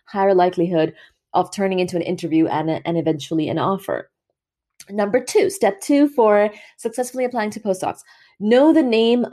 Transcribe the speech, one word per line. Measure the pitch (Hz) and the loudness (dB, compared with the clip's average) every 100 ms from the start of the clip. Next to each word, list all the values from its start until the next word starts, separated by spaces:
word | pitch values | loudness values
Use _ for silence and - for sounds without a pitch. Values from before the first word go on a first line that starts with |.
| _ | _
higher | 208 196 | -2 2
likelihood | 190 180 180 175 170 160 - - _ _ | 4 2 2 -2 0 -2 -4 -20 _ _
of | - 180 | -4 -2
turning | - 196 185 | -2 -2 -2
into | 180 175 | -2 -4
an | |
interview | 165 175 165 160 160 | -4 -6 -2 0 2
and, | 147 156 | 0 -2
and | 160 165 170 | -4 -4 -2
eventually | 156 151 - 160 156 | -2 -4 -4 -4 -4
an | 160 | -2
offer. | 147 190 - 64 - _ _ _ _ _ _ - - | -2 -4 -4 -8 -8 _ _ _ _ _ _ -20 -10
Number | 202 208 247 | -4 -2 -2
two, | 254 427 381 | 0 0 0
step | - - 403 | 0 -2 -2
two | - 285 285 | 0 2 2
for | 285 220 208 208 208 - - | 2 4 4 2 -2 -20 -12
successfully | 233 226 247 254 247 | -10 -6 -6 -4 -6
applying | 247 214 | -4 -6
to | 214 | -6
postdocs, | 214 185 - - - _ _ - | -4 -4 -4 -8 -14 _ _ -6
know | 208 247 302 | 2 4 6
the | 320 | 4
name | 262 226 226 240 - | 4 2 2 2 0